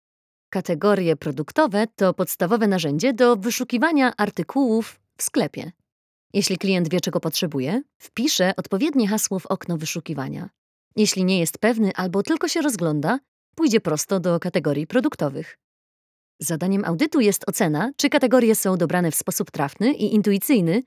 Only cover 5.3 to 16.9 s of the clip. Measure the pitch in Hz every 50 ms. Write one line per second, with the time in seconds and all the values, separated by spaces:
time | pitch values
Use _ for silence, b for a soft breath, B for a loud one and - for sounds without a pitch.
5.3 | - 330 196 151 - - - 165 - _ _ _ _ _ _ _ _ _ _ _
6.3 | - 202 180 - 196 170 - 196 190 180 175 156 156 180 - 185 160 175 - 165
7.3 | - - - 165 143 139 127 139 190 254 285 _ _ _ - - - - 233 311
8.3 | - - 185 185 190 - 175 - - 190 254 339 285 269 220 190 214 214 - -
9.3 | 196 185 - - 190 - - - 175 160 160 151 - 170 - - 160 - - 147
10.3 | 147 147 175 196 _ _ _ _ _ _ _ _ - - 214 196 - 190 185 180
11.3 | 190 185 165 160 - - - 214 240 226 220 190 - - 185 185 170 196 202 -
12.3 | 320 294 - 320 - 339 285 302 233 180 170 160 151 151 139 165 233 277 - _
13.3 | _ _ _ _ _ - 330 294 208 220 - 170 156 156 - - 196 190 165 180
14.3 | 170 170 - 180 - 180 143 151 143 147 156 - - 254 226 302 - - - 143
15.3 | 139 143 165 - - _ _ _ _ _ _ _ _ _ _ _ _ _ _ _
16.3 | _ - 156 151 165 156 175 185 196 196 202 -